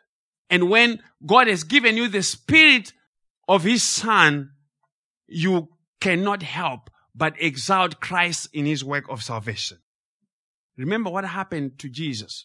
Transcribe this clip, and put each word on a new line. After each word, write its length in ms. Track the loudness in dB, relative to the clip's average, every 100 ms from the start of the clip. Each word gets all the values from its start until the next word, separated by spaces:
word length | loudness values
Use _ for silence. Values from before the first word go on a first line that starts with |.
| _ _ _ _ 0
And 180 | 2 4
when 340 | 4 4 0 _ _
God 240 | 2 4 4
has 160 | 0
given 320 | 0 2 2 0
you 120 | -2
the 140 | -2
Spirit 720 | -4 -6 2 4 6 4 0 _ _ _ _ _ 0
of 160 | 2
his 180 | 2 0
Son, 680 | 0 -2 0 4 4 4 -6 _ _ _ _ _ _ _ _
you 440 | -4 0 0 -2 _ _ -6
cannot 400 | -2 0 -2 -4
help 480 | -8 -6 -6 -8 -16 _ _
but 200 | -4 -4 -2
exalt 580 | -4 -4 0 0 0 -4
Christ 520 | -6 -2 -2 -2 -8
in 140 | -4 -2
his 180 | -2
work 240 | -4 -6 -6
of 140 | -12
salvation. 560 | -10 -10 -8 -8 -10 -12 _ _ _ _ _ _ _ _ _ -10
Remember 320 | -4 -4 -4
what 160 | -6
happened 540 | -8 -8 -8 -6 -6 -10
to 100 | -14
Jesus. 560 | -8 -8 -8 -12 -18